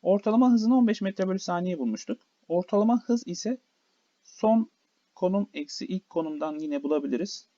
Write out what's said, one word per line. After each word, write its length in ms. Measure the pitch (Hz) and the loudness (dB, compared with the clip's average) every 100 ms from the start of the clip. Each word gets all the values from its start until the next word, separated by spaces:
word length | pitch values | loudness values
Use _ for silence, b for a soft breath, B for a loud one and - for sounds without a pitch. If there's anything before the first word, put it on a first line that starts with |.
Ortalama 480 | 175 202 214 226 254 | 2 0 2 4 6
hızını 260 | 233 220 262 | 4 4 4
on 100 | 233 | 4
beş 140 | - | 2
metre 280 | 190 190 190 | -2 -2 -2
bölü 100 | 190 | -2
saniye 400 | - 175 180 170 | -4 -4 -4 -4
bulmuştuk. 420 | 120 110 - 233 _ _ _ | -4 -4 -6 -10 _ _ _
Ortalama 540 | 170 180 202 220 240 | -4 0 2 2 2
hız 200 | - 240 - | 0 -4 -2
ise 320 | 175 214 254 _ _ _ _ _ _ | -8 -6 -6 _ _ _ _ _ _
son 460 | _ - 220 226 220 _ _ _ _ | _ -2 2 4 2 _ _ _ _
konum 340 | - 180 196 202 | -4 -2 0 -2
eksi 320 | 147 147 - - | -8 -10 -10 -8
ilk 240 | 185 _ | -8 _
konumdan 480 | 170 160 151 156 151 | -6 -6 -6 -6 -6
yine 240 | 156 143 | -6 -4
bulabiliriz. 680 | 143 151 143 - 196 - _ | 0 -2 0 -4 -4 -10 _